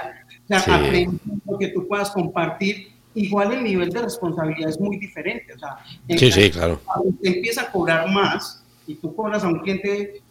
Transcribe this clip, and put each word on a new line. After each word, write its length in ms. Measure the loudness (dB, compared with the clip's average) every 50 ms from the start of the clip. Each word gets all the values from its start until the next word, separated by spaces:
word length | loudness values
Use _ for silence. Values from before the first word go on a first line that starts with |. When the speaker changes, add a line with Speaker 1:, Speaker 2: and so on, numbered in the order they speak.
| -6 -8 -12 -16 -20 -20 -20 -14 _
Speaker 1:
o 20 | -2
sea, 120 | -2 0
Speaker 2:
Sí. 100 | 2 4
Speaker 1:
aprendes 500 | 4 4 4 4 4 2 2 2 -2 -4 -6 -6 -8 -8 -6
lo 120 | -6 -4 -2
que 100 | -2 -2
tú 180 | -2 -4 -4
puedas 240 | -2 -2 -2 -2 -2
compartir. 800 | -2 -2 -2 -2 0 -2 -2 -2 -2 -2 -2 -2 -2 -2 -6 -20 -20 _ _ _ -4
Igual 380 | -4 -2 0 2 2 2 2 0
el 100 | 0 0
nivel 260 | 0 0 2 0 0
de 120 | 0 -2 -2
responsabilidad 680 | -4 -4 -4 -4 -4 -2 -2 -2 -2 -2 -2 -2 -4
es 100 | -2 -2
muy 180 | -2 -2 -2 -4
diferente. 560 | -8 -10 -10 -8 -6 -6 -6 -6 -10 -14 -18
O 40 | -14
sea, 180 | -12 -12 -12 -14 -16 -20 -20 -12 -4 0
en 100 | 4 6
Speaker 2:
Sí, 140 | 6 8 8
sí, 100 | 8 8
Speaker 1:
la, 40 | 6
Speaker 2:
claro. 300 | 6 4 0 0 0 -2 -4
Speaker 1:
cuando 260 | -4 -2 0 0 0
usted 240 | 0 0 0 0 0
empieza 260 | 0 0 -2 -2 -2 -4
a 80 | -4
cobrar 400 | -2 -2 2 2 2 2 2 2
más 540 | 2 2 2 2 2 -2 -4 -8 -12 -16 -20 _ _ _ _
y 100 | -16 -14
tú 180 | -10 -10 -10 -6
cobras 300 | -4 -4 -2 -2 0 0
a 40 | 0
un 120 | 0 0
cliente 640 | 0 -2 -4 -2 -2 -2 -2 -2 -4 -6 -10 -16 -18 _